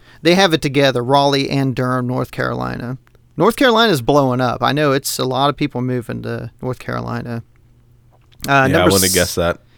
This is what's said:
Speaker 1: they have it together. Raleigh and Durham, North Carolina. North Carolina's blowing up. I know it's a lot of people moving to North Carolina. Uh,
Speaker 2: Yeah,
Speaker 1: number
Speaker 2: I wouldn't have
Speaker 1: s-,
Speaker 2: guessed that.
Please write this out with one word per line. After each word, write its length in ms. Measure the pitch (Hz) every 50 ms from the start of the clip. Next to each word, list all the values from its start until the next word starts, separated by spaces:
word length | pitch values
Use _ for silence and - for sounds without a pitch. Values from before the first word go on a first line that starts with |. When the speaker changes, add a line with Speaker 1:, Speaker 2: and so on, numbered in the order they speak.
| - - - -
Speaker 1:
they 120 | - 160 175
have 180 | 190 196 185
it 80 | 160 156
together. 420 | - 151 127 139 139 135 120 123 120
Raleigh 440 | 120 135 143 143 143 139 139 139 -
and 260 | - 139 135 135 123
Durham, 340 | 120 127 127 127 127 123 123
North 240 | 123 131 127 -
Carolina. 640 | - - 131 127 123 123 123 123 123 - 123 120 131 131 _ _ _ _ _ _ _
North 180 | - 160 214 233
Carolina's 460 | - 285 254 226 220 233 226 180 135
blowing 380 | 113 127 143 147 139 131 123 127
up. 200 | 131 120 117 120
I 120 | 123 123
know 180 | 127 147 151 143
it's 260 | 135 139 - - - -
a 40 | 131
lot 240 | 127 127 127 139 143
of 60 | 135
people 240 | - 147 139 - 123
moving 380 | 123 127 127 123 113 - 120 117
to 280 | 117 113 117 113 120 113 - _
North 200 | - 127 127 -
Carolina. 640 | - - 123 120 120 120 117 117 120 120 117 117 113 _ _ _ _ _ _ _ _ _ _ _ _ _ _ _ _ _ _ - - -
Uh, 20 |
Speaker 2:
Yeah, 140 | 139 139 131
Speaker 1:
number 120 | 131 - 92
Speaker 2:
I 40 | 90
wouldn't 160 | - - 98
have 80 | 95 92
Speaker 1:
s-, 40 | 92
Speaker 2:
guessed 220 | 90 87 - -
that. 240 | 92 85 85 85 - _ _ _